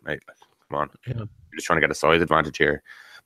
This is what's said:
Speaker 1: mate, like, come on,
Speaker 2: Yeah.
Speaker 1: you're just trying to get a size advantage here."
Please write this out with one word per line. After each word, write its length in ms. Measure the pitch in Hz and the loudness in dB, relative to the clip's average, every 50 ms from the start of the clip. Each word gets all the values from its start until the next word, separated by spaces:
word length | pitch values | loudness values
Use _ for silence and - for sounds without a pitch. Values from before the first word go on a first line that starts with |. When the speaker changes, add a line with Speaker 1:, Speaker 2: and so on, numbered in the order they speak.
| - | -10
Speaker 1:
mate, 160 | 73 73 69 _ - | -10 -10 -10 _ -18
like, 80 | - _ _ _ _ _ _ - | -20 _ _ _ _ _ _ -8
come 100 | 71 71 | -6 -6
on, 120 | 73 69 _ - - 123 | -6 -6 _ -16 -12 -10
Speaker 2:
Yeah. 60 | 123 | -10
Speaker 1:
you're 420 | 113 104 107 _ _ - - - | -10 -10 -14 _ _ -20 -18 -14
just 100 | 82 - | -8 -2
trying 120 | - 82 80 | 0 2 2
to 20 | |
get 100 | 71 73 | 2 2
a 60 | 76 | 0
size 260 | - 71 78 82 85 | 2 2 4 4 4
advantage 340 | 87 78 78 80 76 73 - | 4 2 2 2 0 0 -2
here." 280 | - 78 73 71 73 _ - - - - - - - _ | 0 0 0 0 -2 _ -16 -20 -20 -20 -20 -20 -6 _